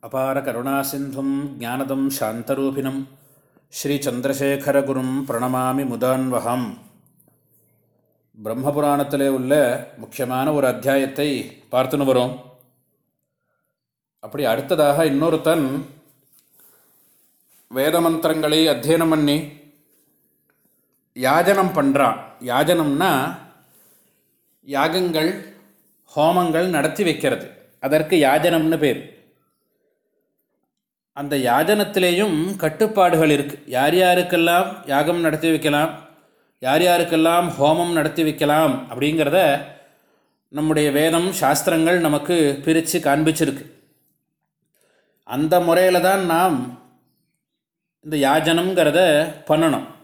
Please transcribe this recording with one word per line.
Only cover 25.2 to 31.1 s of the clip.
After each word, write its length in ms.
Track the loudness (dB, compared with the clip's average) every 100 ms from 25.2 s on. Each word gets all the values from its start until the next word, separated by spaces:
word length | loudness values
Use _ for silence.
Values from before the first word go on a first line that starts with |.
| 0 -2 -12 -20 _ _ _ _ _
ஹோமங்கள் 560 | 0 2 4 2 0 0
நடத்தி 340 | 0 0 0
வைக்கிறது, 420 | -2 0 -2 -4 -8 -20 _ _
அதற்கு 320 | -2 0 2 2
யாஜனம்னு 600 | 4 4 2 2 0 0
பேர். 200 | 0 -2 -6 -20 _ _ _ _ _ _ _ _ _ _ _ _ _ _ _ _ _ _ _